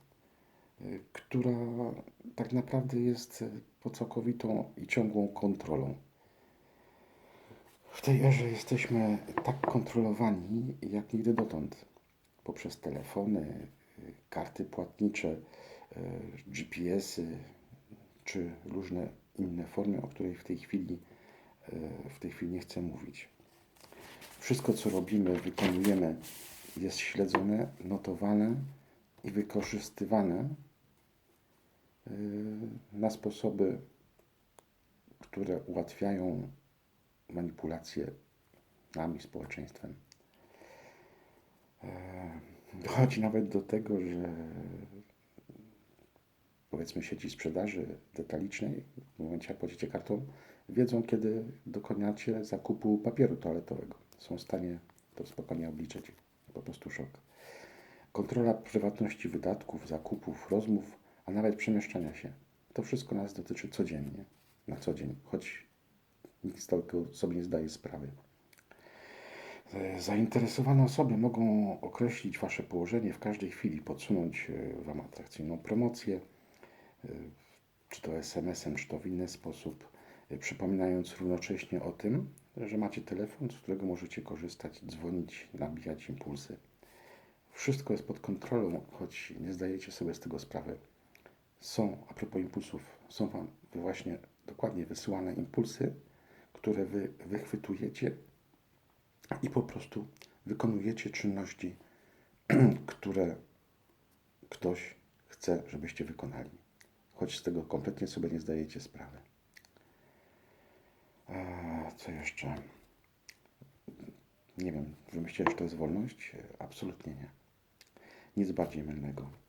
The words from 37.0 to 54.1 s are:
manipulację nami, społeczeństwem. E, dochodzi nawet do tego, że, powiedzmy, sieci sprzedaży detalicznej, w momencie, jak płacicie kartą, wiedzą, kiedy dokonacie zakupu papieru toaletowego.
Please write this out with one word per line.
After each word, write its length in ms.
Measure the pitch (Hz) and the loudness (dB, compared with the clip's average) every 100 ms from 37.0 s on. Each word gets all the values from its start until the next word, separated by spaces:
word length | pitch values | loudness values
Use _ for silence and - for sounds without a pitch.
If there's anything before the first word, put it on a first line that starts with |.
| _ _ - | _ _ -8
manipulację 800 | 85 87 82 78 82 - - 73 - - _ _ _ _ _ _ - | -2 -2 -2 -4 -4 -4 -4 -4 -4 -16 _ _ _ _ _ _ -2
nami, 260 | 80 78 | -2 -2
społeczeństwem. 720 | - - 73 - 71 - - 69 - _ _ _ - - - - - - - - - _ _ _ _ _ | -6 -8 -8 -8 -10 -10 -12 -12 -18 _ _ _ -20 -20 -20 -20 -20 -20 -20 -20 -20 _ _ _ _ _
E, 480 | 95 92 92 92 87 82 - - - 95 | -10 -10 -8 -8 -8 -10 -14 -20 -16 -8
dochodzi 380 | 87 117 131 110 | 0 8 8 8
nawet 280 | 107 110 104 | 4 4 4
do 120 | 101 | 2
tego, 400 | 98 107 107 101 | 2 0 2 0
że, 320 | 90 87 87 82 80 85 - 90 - 98 104 _ _ - - - 110 110 _ _ - _ _ _ _ _ _ | 0 -2 -2 -4 -8 -8 -8 -10 -12 -16 -20 _ _ -20 -20 -20 -20 -20 _ _ -20 _ _ _ _ _ _
powiedzmy, 340 | 76 82 - | -6 -4 -4
sieci 260 | - - - | -4 -6 -6
sprzedaży 680 | - 82 85 104 95 80 - - | -4 -2 0 0 0 -4 -6 -10
detalicznej, 720 | - 80 78 95 - - - - - - - | -8 -4 -2 -4 -2 -2 -2 -6 -14 -16 -8
w 40 | |
momencie, 280 | 80 85 - | -4 -4 -6
jak 100 | - | -4
płacicie 300 | 90 - - | -6 -4 -4
kartą, 380 | 98 - 104 135 - - - - | -2 0 -2 -2 -10 -20 -20 -2
wiedzą, 340 | 107 120 120 | 4 6 4
kiedy 400 | 117 110 110 110 117 - - | 4 2 4 2 -2 -8 -8
dokonacie 800 | 117 - 101 101 104 - 110 107 | -6 -4 0 0 0 0 0 0
zakupu 520 | 98 - 110 110 104 | -2 0 2 6 6
papieru 380 | 117 113 131 82 | 6 6 6 6
toaletowego. 600 | 85 82 85 - - - - | 0 0 -2 -6 -8 -12 -20